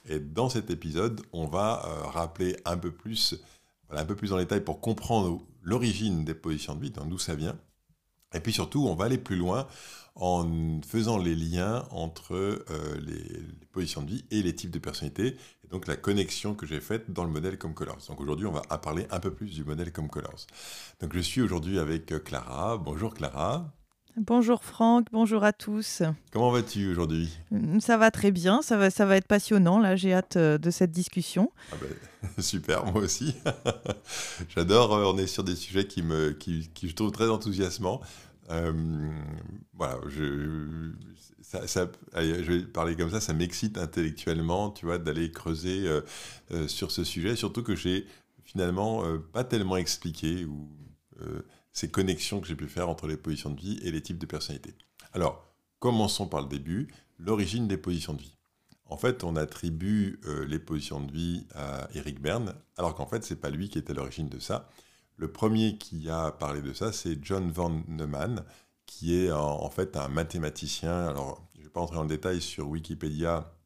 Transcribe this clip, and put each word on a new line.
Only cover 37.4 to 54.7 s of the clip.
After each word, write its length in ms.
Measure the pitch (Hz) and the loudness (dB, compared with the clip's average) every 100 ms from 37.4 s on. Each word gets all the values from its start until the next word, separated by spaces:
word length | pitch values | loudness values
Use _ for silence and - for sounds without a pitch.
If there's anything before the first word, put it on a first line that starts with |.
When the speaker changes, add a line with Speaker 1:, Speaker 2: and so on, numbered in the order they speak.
| 107 98 92 87 92 120 - - - - - | 0 0 0 0 -2 -2 -6 -18 -20 -20 -6
Speaker 1:
Euh, 580 | 82 85 80 80 78 76 76 73 78 82 - - | -2 0 0 0 -2 -2 -6 -8 -10 -10 -14 -16
voilà, 240 | 90 67 64 73 | -6 -4 -4 -8
je, 840 | 71 73 71 73 80 76 82 80 - - - - - | -4 -2 -2 -2 -4 -6 -6 -8 -10 -16 -20 -20 -20
ça, 240 | - 92 - | -10 -8 -2
ça, 240 | 92 90 - - | 0 0 -2 -8
allez, 300 | - 82 85 | 0 2 2
je 80 | 85 | 4
vais 80 | 87 87 | 2 2
parler 300 | - 82 82 | 0 0 2
comme 140 | 82 | 0
ça, 100 | 107 | 0
ça 140 | - | 0
m'excite 460 | 80 87 - 110 104 | 2 0 0 -2 -2
intellectuellement, 880 | 80 87 82 78 - 82 82 90 104 | -2 0 0 0 -2 0 2 0 0
tu 160 | 104 82 | -4 -2
vois, 140 | 87 | -2
d'aller 320 | 80 76 82 | 0 -2 -2
creuser, 560 | - 82 78 90 95 92 | -4 -4 -2 -2 0 2
euh, 140 | 76 - - - - - | 0 -2 -12 -14 -16 -8
euh, 160 | 85 76 | -4 -2
sur 240 | - 98 | -2 -4
ce 120 | - | -2
sujet, 320 | 85 90 87 117 | -2 -2 -2 0
surtout 280 | 104 - | -2 -2
que 120 | 113 95 | -2 0
j'ai 300 | 90 95 - - _ _ | 2 0 -2 -16 _ _
finalement, 600 | - 98 90 90 107 113 85 | -10 -2 0 2 0 0 0
euh, 120 | 80 | -2
pas 260 | 82 117 | -4 -4
tellement 340 | 127 117 95 92 | 0 0 2 0
expliqué 680 | 87 - 85 78 80 90 85 | 0 -2 -4 -4 -2 -2 -4
ou... 240 | 73 73 76 73 76 _ - | -8 -10 -16 -20 -20 _ -14
Euh, 200 | 78 76 - - _ - | -10 -10 -12 -18 _ -8
ces 140 | 76 | -2
connexions 500 | - 98 82 - 101 | 2 2 2 -2 -4
que 60 | 82 | -4
j'ai 100 | 78 | -6
pu 120 | 73 | -6
faire 200 | 87 87 | -2 -2
entre 200 | 80 78 | -2 -4
les 100 | 76 | -4
positions 320 | - 73 76 | -4 -4 -4
de 100 | 71 | -6
vie 200 | 95 107 | -6 -6
et 80 | 92 | -4
les 100 | 78 | -4
types 200 | - 85 | -4 -8
de 80 | 80 | -6
personnalité. 480 | 78 - 69 - | -6 -6 -10 -12